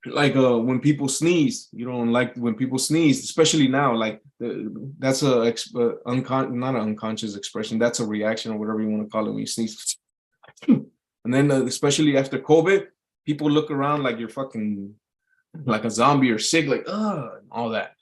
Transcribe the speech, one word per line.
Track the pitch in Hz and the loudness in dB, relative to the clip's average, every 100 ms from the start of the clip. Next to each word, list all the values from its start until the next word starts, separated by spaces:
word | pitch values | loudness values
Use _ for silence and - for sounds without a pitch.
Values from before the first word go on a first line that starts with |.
| - | -6
Like, | 139 147 135 | 0 2 4
uh, | 131 120 | 4 4
when | 117 127 | 2 2
people | 135 147 143 | 2 2 0
sneeze, | - 160 175 139 113 - | 0 2 2 2 0 -10
you | 107 120 | -12 -8
don't | 123 117 | -2 0
like | 117 123 - | 2 0 -2
when | 120 | -4
people | 110 127 131 | -2 -2 -2
sneeze, | - 156 165 135 | 0 2 4 2
especially | - - 156 160 135 | -2 2 4 6 4
now. | 131 143 | 4 2
Like, | 113 110 107 _ _ | 2 -2 -4 _ _
uh, | 120 101 107 - 131 139 | -8 -6 -8 -10 -14 -4
that's | 131 131 | -2 2
a | 147 123 117 | 2 2 2
ex-, | 117 - | -2 -6
uh, | 120 117 - - | -2 -2 -2 -4
uncon-, | 123 127 131 135 | -4 -2 -2 -2
not | 123 127 | -4 -2
an | 131 | -2
unconscious | 107 107 113 110 113 101 | -2 -4 -6 -6 -6 -8
expression. | - 113 107 113 | -10 -8 -4 0
That's | 117 117 | 0 0
a | 113 | -4
reaction | 104 104 113 - | -2 -2 -2 -6
or | 107 | -6
whatever | 107 110 | -4 -2
you | 110 | -2
wanna | 107 107 | -2 -4
call | 110 107 | -4 -4
it | |
when | 107 | -4
you | 110 | -6
sneeze. | - 110 - - - _ _ _ _ _ _ - | -4 -6 -6 -10 -10 _ _ _ _ _ _ 2
<clears throat> | 254 - _ _ _ | 2 2 _ _ _
And | 113 | -2
then, | 127 143 | 2 2
uh, | 135 | 2
especially | 123 - 147 143 151 139 | 0 0 0 2 4 4
after | 135 131 | 0 -4
covid, | - 156 165 196 - _ _ _ | 4 6 6 2 2 _ _ _
people | - 147 151 | -6 -2 2
look | 147 151 | 2 2
around | 147 139 147 | -2 0 0
like | 135 113 | -2 -4
you're | 113 | -8
fucking, | - 135 113 107 101 98 104 _ _ _ _ _ 160 | -8 -8 -6 -6 -6 -8 -16 _ _ _ _ _ -12
like | 135 110 | -2 -2
a | 113 | -2
zombie | 107 123 143 131 | 2 4 6 4
or | 110 | 2
sick, | - 165 147 | 2 0 2
like, | 123 - | -2 -4
Ugh, | 202 214 180 117 95 | -4 -4 -4 -8 -14
and | - | -14
all | 113 120 | -6 -4
that. | 110 95 _ | -4 -6 _